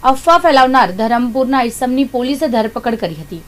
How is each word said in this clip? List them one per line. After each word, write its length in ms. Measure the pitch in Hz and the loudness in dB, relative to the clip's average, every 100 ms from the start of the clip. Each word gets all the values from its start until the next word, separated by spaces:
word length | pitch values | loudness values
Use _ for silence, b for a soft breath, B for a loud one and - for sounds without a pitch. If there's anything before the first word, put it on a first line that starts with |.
| 262 | 0
અફવા 260 | 262 - 339 | 0 2 4
ફેલાવનાર 460 | 339 269 262 262 190 185 | 4 4 4 4 2 0
ધરમપુરના 640 | 220 240 247 240 254 269 | -2 0 -2 -2 -2 0
ઈસમની 420 | 240 - 254 254 269 | -2 -4 -2 0 -2
પોલીસે 320 | 247 247 277 311 | -2 -4 -2 -2
ધરપકડ 500 | 226 220 - 247 226 | -2 -2 -4 -4 -4
કરી 160 | 185 156 | -6 -8
હતી. 180 | 160 170 | -14 -16